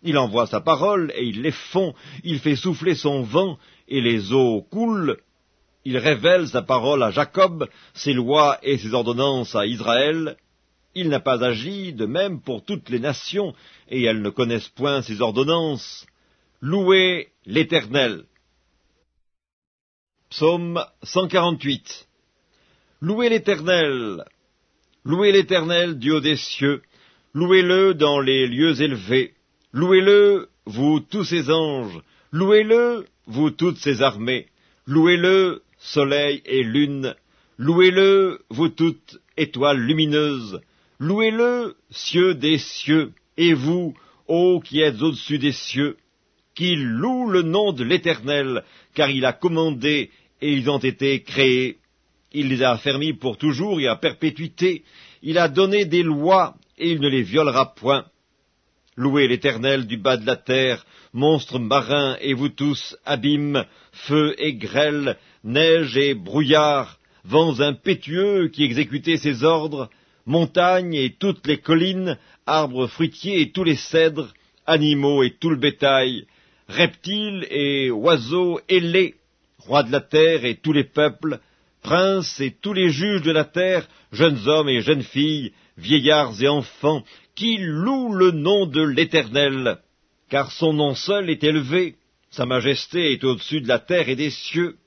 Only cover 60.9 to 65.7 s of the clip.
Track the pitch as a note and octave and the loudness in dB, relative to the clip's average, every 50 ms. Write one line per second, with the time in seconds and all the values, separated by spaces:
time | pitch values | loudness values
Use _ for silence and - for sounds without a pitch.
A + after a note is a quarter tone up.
60.9 | _ - _ _ _ A#2 C3+ D3+ D#3+ D3 - - C3 B2+ A#2+ G#2+ B2+ C#3 A#2+ G#2+ | _ -20 _ _ _ 0 2 2 2 2 0 -4 -6 -6 -2 0 0 0 0 0
61.9 | C#3 D3 C#3+ C3+ C3 - - C#3 C3+ A#2+ C#3 D3 - - C#3+ D3 C#3+ - - - | -2 -2 0 -2 -4 -4 -4 -4 -4 -2 -4 -6 -6 -4 -4 -2 -2 -4 -8 -14
62.9 | - - _ - C#3+ C3 G#2+ C#3+ D3 D3 D3 D3 C#3+ C3+ G#2 - _ _ _ _ | -16 -16 _ -6 -6 -2 0 0 0 0 -2 -2 -2 -2 -4 -4 _ _ _ _
63.9 | _ - - - C#3+ D#3 D3+ D3+ C#3+ - C#3 D#3 C#3 A2+ G2+ G#2 G#2 B2+ D3 D3+ | _ -20 -8 -2 0 2 2 0 -2 -4 -4 -6 -6 -6 -10 -4 -2 0 0 0
64.9 | D3 D3 C#3+ D3 D#3+ - _ _ _ _ _ G#2+ A#2+ C#3+ D#3 E3 | 0 -2 -4 -4 -6 -6 _ _ _ _ _ -2 0 2 4 6